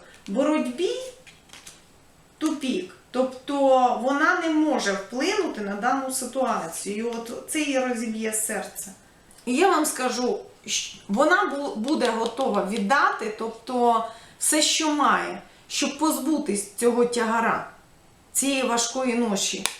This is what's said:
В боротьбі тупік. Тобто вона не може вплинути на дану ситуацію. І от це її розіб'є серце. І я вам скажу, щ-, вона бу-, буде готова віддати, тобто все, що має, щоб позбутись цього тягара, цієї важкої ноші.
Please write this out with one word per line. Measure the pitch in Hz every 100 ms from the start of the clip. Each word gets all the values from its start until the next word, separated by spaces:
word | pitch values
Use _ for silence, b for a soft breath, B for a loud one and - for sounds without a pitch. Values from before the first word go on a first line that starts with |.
| B B -
В |
боротьбі | 202 302 302 247 - 403 508 - - - - - - - - - - _ _ _ -
тупік. | 311 285 254 190 180 - -
Тобто | 254 262 - - 277 269 262 247 220
вона | 254 285 320 359
не | 330
може | 302 302 247 202
вплинути | 190 - 240 330 415 320 220
на | 208 202
дану | 240 269 262
ситуацію. | 262 240 269 254 196 165 - 190 208
І |
от | 233 226 226 - -
це | 311
її | 294 262
розіб'є | 254 226 233 220 220
серце. | 214 - 196 - - 196 - - - - - -
І | 254
я | 381
вам | 320 302
скажу, | - 254 226 247 - - - -
щ-, | - - - -
вона | 202 311 381 349
бу-, | 277 277 214
буде | 247 254 226
готова | 220 233 - 254 202 185
віддати, | 220 196 277 381 - 220 214
тобто | 220 - - 247 240 226 226 B B B
все, | - 302
що | 302 - 311
має, | 294 254 196 180 190 B B B
щоб | - 285 -
позбутись | 311 262 277 294 - 202 - -
цього | 240 233 240
тягара, | 240 226 226 226 147 - - - - _ _ - -
цієї | 269 269
важкої | 226 233 - 262 254 233
ноші. | 233 196 - 190 196 -